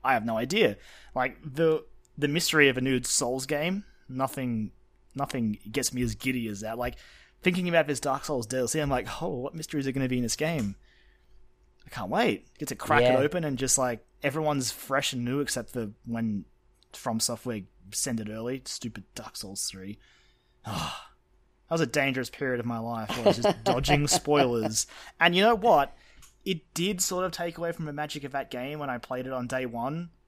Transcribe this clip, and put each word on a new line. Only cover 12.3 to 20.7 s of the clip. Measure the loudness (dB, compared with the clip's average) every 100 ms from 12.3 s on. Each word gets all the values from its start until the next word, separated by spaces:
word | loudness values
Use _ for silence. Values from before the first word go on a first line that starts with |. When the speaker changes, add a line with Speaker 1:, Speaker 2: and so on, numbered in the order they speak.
| -2 -8 -10
Speaker 1:
Get | -8
to | -8
crack | 2 4
Speaker 2:
Yeah. | 6
Speaker 1:
it | 4
open | 2 0
and | -2 -2
just, | 2 2
like, | 2 -2 _ _
everyone's | -2 0 0 0 -2
fresh | -6 -2 0 0
and | -2
new | -2 -2
except | -2 -4 -4
for | -6 -6 -8
when | -6 -2 0 -2 -6 _ _ _ _
From | -8 -4 -2
Software | -2 -4 -6 -6 -10 _ -8
send | -4 -2 -2
it | -4
early. | -6 -6 -6 -8
Stupid | -8 -8 -10 -14
Dark | -14 -12 -12
Souls | -10 -8 -8
three. | -8 -12 -12 _ _ _ _ _ _
<sighs> |
That | -10